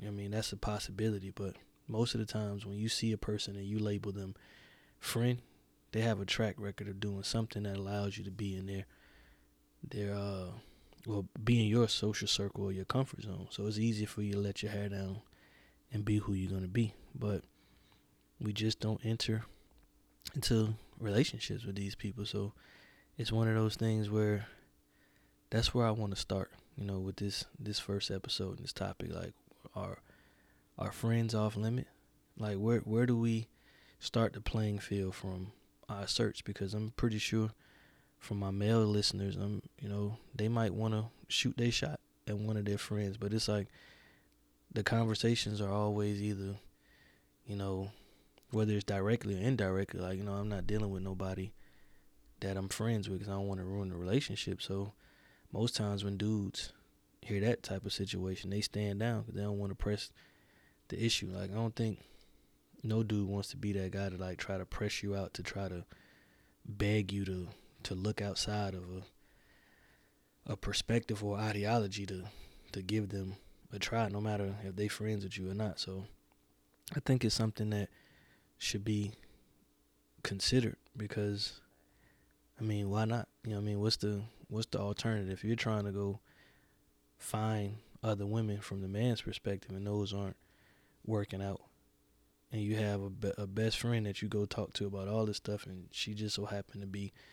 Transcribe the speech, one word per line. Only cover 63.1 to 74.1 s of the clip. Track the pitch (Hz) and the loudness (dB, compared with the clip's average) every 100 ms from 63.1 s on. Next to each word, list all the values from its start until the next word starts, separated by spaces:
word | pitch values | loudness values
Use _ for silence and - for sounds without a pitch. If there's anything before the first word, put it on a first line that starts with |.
| 104 95 | 2 2
wants | 101 98 | 0 -2
to | - | -4
be | 101 | 0
that | 98 92 | 0 0
guy | 98 98 | 0 -2
to, | 90 | -2
like, | 92 90 | -4 -4
try | - 95 | -4 -4
to | 92 | -4
press | - 104 - | -2 -2 -2
you | 101 98 | -2 -2
out, | 95 | -2
to | - | -6
try | 90 101 95 | -6 -4 -4
to | 87 - - - - - _ _ _ - | -4 -10 -16 -20 -20 -20 _ _ _ -8
beg | 104 104 107 98 | 0 4 4 4
you | 101 95 | 0 -2
to, | 92 90 - - - | -2 -4 -10 -20 -12
to | - 92 | -6 -2
look | 104 107 | -2 0
outside | 101 95 - 104 98 | -2 -2 0 0 -2
of | 92 90 | -4 -8
a, | 92 - - _ _ _ - _ _ - _ _ _ _ _ - | -10 -10 -18 _ _ _ -20 _ _ -20 _ _ _ _ _ -8
a | 101 | -4
perspective | - 101 - 117 - 104 | -2 -2 2 2 2 -2
or | 104 101 | -2 0
ideology | 107 104 101 117 101 101 95 | 0 0 2 2 2 -2 -4
to, | 92 104 - - - - | -6 -8 -12 -18 -20 -10
to | 101 | -6
give | 92 107 98 | 0 0 0
them | 98 95 104 - - - | -2 -4 -8 -14 -20 -12
a | 104 | -6
try, | - 113 | -2 0
no | 107 | 0